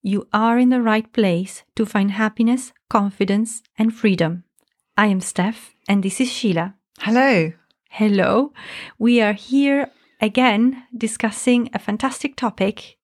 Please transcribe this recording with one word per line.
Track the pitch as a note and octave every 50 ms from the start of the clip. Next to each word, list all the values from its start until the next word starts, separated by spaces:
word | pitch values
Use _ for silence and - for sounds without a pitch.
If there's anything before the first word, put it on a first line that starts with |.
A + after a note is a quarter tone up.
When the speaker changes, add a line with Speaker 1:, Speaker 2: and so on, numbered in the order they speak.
Speaker 1:
You | - G3 G3 G3+ - _
are | - G#3+ A3 A#3 A#3
in | A#3+ B3+ B3
the | B3+ B3+
right | A#3 A3+ G#3+ A3 A3 -
place | _ - G#3+ F#3+ E3+ E3+ F#3 F#3+ - - _ _ _
to | - A3
find | G#3 - G#3 G3 G3+
happiness, | G3 G3+ A3 G#3+ G#3+ - A3+ A3+ B3 B3 B3+ - _ _ _ _
confidence, | - A3 G3+ G3+ F#3+ _ G3+ F#3+ G3 G#3 A3+ A3 - - _ _ _
and | - A3 A3+ A3
freedom. | - - G#3+ F#3+ F3 E3+ D#3+ E3+ F3 - _ _ _ _ _ _ _ _ _ _
I | - G#3
am | G#3 G3 F#3+
Steph, | F3+ - - - F3+ G#3 A3+ - - - _ _ _ -
and | G3+ G3+
this | F#3 G3 - -
is | C4 B3
Sheila. | - - - G#3+ F3+ E3 E3+ F#3+ - _ _ _ _ _
Speaker 2:
Hello. | - G#3+ A3+ B3 C4 C4+ B3 F3+ D#3+ D#3+ E3 _ _ _ _ _ _ _
Speaker 1:
Hello. | - - G#3+ G#3+ G3+ G3 F3+ - F#3+ A3 C#4 D4 _ - - - - - - - -
We | _ G#3+ A#3 A#3+ A#3
are | A3 G#3 G#3
here | G3+ - - B3+ C#4 C#4 C#4 C#4 C#4 C#4 B3+ _ _ _ _ _ _
again | G#3 G#3+ G#3 B3+ B3+ B3+ G#3 G#3 A#3 B3+ C4 B3+ - _ B3
discussing | A3 A3+ A3 - - - A3 G#3 - - B3+ B3 A#3+ A#3 - -
a | G#3
fantastic | - - G#3 A3 - C4+ C4 - - - -
topic | - - A3+ - - F#3+ G3 G#3 - - - _ _